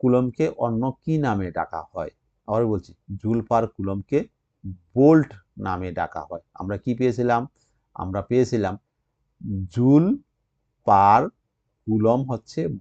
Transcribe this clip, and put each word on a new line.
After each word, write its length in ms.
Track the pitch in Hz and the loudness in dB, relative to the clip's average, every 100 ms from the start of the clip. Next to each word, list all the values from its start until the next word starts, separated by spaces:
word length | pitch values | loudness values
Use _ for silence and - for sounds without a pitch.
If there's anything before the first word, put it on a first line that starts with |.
কুলমকে 440 | 127 123 127 - 156 - 120 | 2 2 0 -2 -4 -2 -4
অন্য 160 | 113 127 - | -2 -4 -6
কি 100 | - 160 139 | -4 -2 -2
নামে 220 | 104 92 82 | -2 -4 -6
ডাকা 240 | 80 82 80 | -8 -10 -12
হয়? 200 | 90 78 - _ _ - | -10 -10 -14 _ _ -4
আবার 160 | 107 117 | -2 0
বলছি, 200 | 104 - - - 98 | -2 -6 -18 -14 -8
জুল 180 | 107 117 110 | -4 -4 0
per 140 | 117 113 - | 0 0 -4
কুলমকে 440 | 98 98 - 143 - _ _ _ 98 92 _ 120 | -6 -6 -4 -4 -4 _ _ _ -16 -16 _ 4
ভোল্ট 340 | 139 160 143 - _ - 101 | 6 6 4 -6 _ -10 -6
নামে 220 | 90 92 85 | -4 -6 -6
ডাকা 220 | 85 82 73 | -6 -8 -12
হয়। 140 | 85 - - | -14 -14 -12
আমরা 160 | 95 101 | -8 -6
কি 80 | - 120 | -6 -2
পেয়েছিলাম? 420 | 127 113 123 117 131 - _ _ _ - | -2 0 0 0 -2 -12 _ _ _ -12
আমরা 260 | 92 98 95 | -8 -8 -2
পেয়েছিলাম 440 | 123 123 123 98 101 _ _ _ _ _ _ - 98 92 | 0 2 0 -4 -6 _ _ _ _ _ _ -8 -8 -6
জুল 320 | - 123 143 175 285 - _ _ _ _ _ - | 0 4 6 4 0 -6 _ _ _ _ _ 2
per 340 | 101 101 110 147 - _ _ _ _ - | 4 6 6 2 -6 _ _ _ _ -4
কুলম 340 | 107 110 123 135 | 0 2 2 -2
হচ্ছে 280 | 117 - - 117 95 | -8 -8 -6 -6 -6